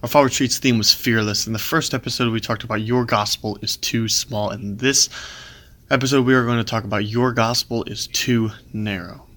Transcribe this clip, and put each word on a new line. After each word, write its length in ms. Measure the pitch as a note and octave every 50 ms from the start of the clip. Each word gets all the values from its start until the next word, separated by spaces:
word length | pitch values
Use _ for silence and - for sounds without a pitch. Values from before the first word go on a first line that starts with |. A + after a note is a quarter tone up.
| -
Our 40 | A#2
fall 160 | - D3 C#3+
retreat's 360 | C3 B2+ - C3+ B2+ - -
theme 180 | - C#3 A#2+ A2+
was 160 | G#2 - -
fearless. 540 | - - A#2+ A#2 A2+ G#2+ G#2+ G#2 G2+ - -
In 60 | A2+
the 40 | G#2+
first 380 | - - - D#3+ D3+ - -
episode, 360 | C3 - B2 A#2 - B2+ A#2+
we 80 | A2+ A2+
talked 240 | G#2+ - A#2 G#2+ -
about 180 | A#2 A2 A2
your 240 | A2 A2 A#2+ B2 B2
gospel 520 | A#2 - G#2+ G#2 G#2 - - - A2 G#2 - -
is 120 | G#2+ -
too 320 | - - - - A#2 A2+ A2
small. 440 | - - - - B2+ G#2+ G#2 G2+
In 260 | G#2 G#2 A2+ G2+ G2+ G#2
this 320 | B2 C3+ C#3 - - - - - - - - - - - - - - - - _ - -
episode, 380 | C#3+ C3 B2 C3 C#3 C#3 B2+ B2
we 80 | C3
are 100 | C3 A#2+
going 140 | A#2 A#2+ A#2
to 40 | A2+
talk 200 | - - A2+ G#2+
about 240 | G#2+ G2 G#2 G#2 G#2+
your 260 | A2 A#2+ B2 B2+ A#2
gospel 500 | A#2+ A2+ A2+ B2 - - - - A#2 -
is 200 | - - - -
too 460 | - - - - - B2 A#2 A2+ A2 G#2+ - - -
narrow. 540 | - G#2+ G#2+ G#2+ G2+ F#2 F2 F2 F#2+ B2+ - - -